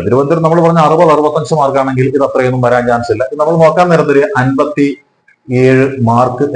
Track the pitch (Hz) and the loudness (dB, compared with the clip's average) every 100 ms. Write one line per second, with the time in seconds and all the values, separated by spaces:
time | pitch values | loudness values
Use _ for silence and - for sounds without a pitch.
0 | 87 127 139 165 160 170 165 170 151 160 | 0 0 0 0 0 2 2 2 2 2
1 | 165 147 151 156 151 156 139 135 135 131 | 2 2 0 -2 -4 -2 0 -2 -2 -2
2 | 131 139 135 131 127 127 120 123 120 120 | -2 0 -2 -2 -2 0 0 0 0 -2
3 | 117 107 110 147 151 165 160 156 180 160 | -2 -4 -4 -4 -2 2 2 2 2 2
4 | 139 139 143 135 131 135 147 147 143 131 | 2 2 0 0 -2 -2 -2 -2 -2 -4
5 | _ _ _ _ - 127 127 131 135 135 | _ _ _ _ -4 0 2 4 0 0
6 | 113 120 127 - 143 | 0 0 0 -2 -2